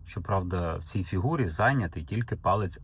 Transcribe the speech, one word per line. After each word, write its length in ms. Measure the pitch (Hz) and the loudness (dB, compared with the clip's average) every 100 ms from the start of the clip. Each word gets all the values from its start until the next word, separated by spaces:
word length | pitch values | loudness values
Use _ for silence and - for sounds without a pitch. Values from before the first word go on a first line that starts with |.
Щоправда, 680 | - - 87 98 90 90 85 | -10 -8 0 0 2 0 0
в 80 | 82 | -2
цій 200 | - 101 | -4 -4
фігурі 440 | 87 92 123 165 95 | 0 0 2 2 0
зайнятий 560 | 78 117 139 92 85 | 4 4 4 0 -4
тільки 320 | 78 104 113 | -4 -4 -2
палець 440 | - 92 104 95 - | 0 2 2 0 -6